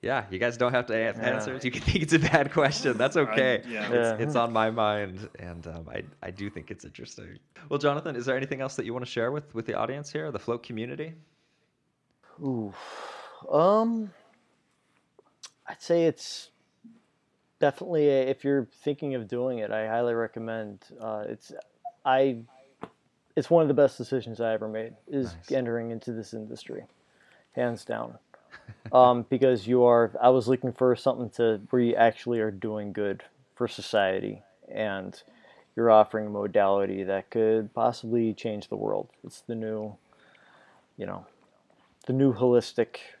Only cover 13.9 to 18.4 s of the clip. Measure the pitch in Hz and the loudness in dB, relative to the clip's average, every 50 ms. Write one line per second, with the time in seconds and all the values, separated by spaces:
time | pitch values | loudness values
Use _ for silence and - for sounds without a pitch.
13.9 | 233 226 220 202 175 - _ _ _ _ _ _ _ _ _ _ _ _ _ _ | -2 -4 -6 -8 -12 -20 _ _ _ _ _ _ _ _ _ _ _ _ _ _
14.9 | _ _ _ _ _ _ _ _ _ _ - - _ _ _ - - - - - | _ _ _ _ _ _ _ _ _ _ -20 -20 _ _ _ -18 -18 -18 -2 0
15.9 | 170 170 165 165 - - - - - - - - _ _ _ _ _ _ _ - | 2 4 4 2 2 0 -10 -14 -14 -14 -16 -18 _ _ _ _ _ _ _ -20
16.9 | - _ _ _ _ _ _ _ _ _ _ _ _ _ - 143 139 - 185 185 | -20 _ _ _ _ _ _ _ _ _ _ _ _ _ 0 0 0 0 -8 -4
17.9 | 175 156 147 147 139 135 131 131 135 _ | 0 2 4 4 4 4 2 0 -4 _